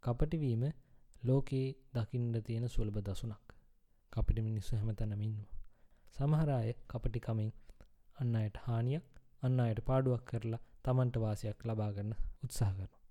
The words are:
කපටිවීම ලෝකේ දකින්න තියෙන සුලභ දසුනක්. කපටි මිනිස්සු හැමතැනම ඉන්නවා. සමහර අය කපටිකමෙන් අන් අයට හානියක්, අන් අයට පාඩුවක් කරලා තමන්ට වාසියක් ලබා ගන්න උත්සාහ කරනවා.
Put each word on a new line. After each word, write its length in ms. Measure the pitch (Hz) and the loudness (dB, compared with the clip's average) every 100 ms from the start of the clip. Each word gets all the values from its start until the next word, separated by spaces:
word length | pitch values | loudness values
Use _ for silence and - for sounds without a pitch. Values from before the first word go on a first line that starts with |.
කපටිවීම 600 | - 120 156 160 143 113 131 156 - - - - | -2 0 2 2 2 2 0 -4 -14 -20 -20 -6
ලෝකේ 440 | 117 135 135 135 131 135 - | 2 4 4 0 -2 -6 -8
දකින්න 440 | 120 110 123 120 113 | -4 -2 -2 -2 -2
තියෙන 280 | 107 113 120 | -2 -4 0
සුලභ 320 | - 110 104 | 0 0 0
දසුනක්. 440 | 101 95 117 110 - - - - _ _ _ | -4 -4 -6 -8 -16 -20 -20 -20 _ _ _
කපටි 280 | - - - | 0 4 4
මිනිස්සු 300 | 110 110 95 | 4 0 0
හැමතැනම 480 | 110 110 104 107 104 | 0 0 0 -2 0
ඉන්නවා. 280 | 107 107 107 - - - - - - | -2 -4 -6 -10 -10 -16 -20 -20 -20
සමහර 400 | - 139 151 151 | -2 2 4 4
අය 200 | 135 113 - | 2 0 -4
කපටිකමෙන් 680 | - 123 - 113 - 110 107 - - - - - - - | -8 -4 -2 -2 -2 -2 -2 -6 -16 -20 -20 -20 -20 -4
අන් 180 | 123 | 0
අයට 220 | 113 110 - | 2 0 -4
හානියක්, 460 | - 113 120 147 - - - - | -2 0 0 -2 -6 -20 -20 -4
අන් 220 | 127 127 | 0 4
අයට 200 | 120 110 | 2 2
පාඩුවක් 400 | - 131 131 123 | 2 2 4 2
කරලා 400 | - 117 113 113 - - | -2 -4 -4 -6 -8 -8
තමන්ට 360 | - 131 123 120 | 0 2 4 2
වාසියක් 400 | 110 104 107 104 | 0 0 -4 -6
ලබා 280 | 117 110 107 | -4 -2 -2
ගන්න 220 | 101 101 113 - - | -2 -4 0 -2 -2
උත්සාහ 300 | 127 - 107 | -8 0 0
කරනවා. 300 | 95 92 _ - | 0 -6 _ -20